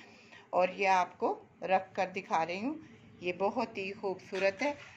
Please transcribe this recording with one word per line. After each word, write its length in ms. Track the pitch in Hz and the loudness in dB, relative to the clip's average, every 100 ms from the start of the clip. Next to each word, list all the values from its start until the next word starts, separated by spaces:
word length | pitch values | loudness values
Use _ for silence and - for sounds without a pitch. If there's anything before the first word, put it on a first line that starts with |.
| - - - - - | -18 -20 -20 -20 -2
और 180 | 175 185 | 2 2
ये 140 | 185 196 | 2 4
आपको 500 | 185 180 - 247 415 - - | 4 4 0 -2 -2 -10 -10
रख 280 | 175 185 185 | 0 0 2
कर 120 | - 185 | -4 -4
दिखा 300 | 190 - 180 | -4 -2 0
रही 160 | 165 185 | 0 -2
हूँ। 180 | 247 320 - - - - | -4 -6 -12 -20 -20 -6
ये 100 | 175 180 | -6 0
बहुत 400 | 196 247 226 202 | 0 0 -4 -4
ही 120 | 190 | -8
खूबसूरत 680 | 196 196 185 - 190 196 190 | -6 -6 -6 -6 0 0 2
है। 140 | 285 285 - | -2 -4 -10